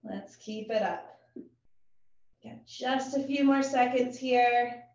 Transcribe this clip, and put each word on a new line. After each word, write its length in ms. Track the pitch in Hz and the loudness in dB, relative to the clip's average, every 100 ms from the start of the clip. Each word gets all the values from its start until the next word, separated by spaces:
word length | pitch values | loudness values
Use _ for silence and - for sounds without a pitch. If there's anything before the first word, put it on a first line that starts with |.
Let's 340 | 220 196 - - | -10 -10 -12 -18
keep 340 | - 214 214 | -12 -10 -2
it 100 | 220 | -2
up. 380 | 190 - - - _ - - _ _ - - - - - - _ | 0 -4 -10 -20 _ -18 -18 _ _ -20 -20 -20 -20 -20 -20 _
Got 220 | - 226 - | -20 -20 -18
just 480 | - 254 262 254 | -8 -2 -2 -2
a 80 | 277 | -4
few 220 | 269 277 | -2 2
more 180 | 269 277 | 4 4
seconds 540 | 269 262 247 254 247 - | 2 2 2 2 0 -2
here. 680 | 262 247 240 240 240 240 - | 0 4 4 4 0 -4 -16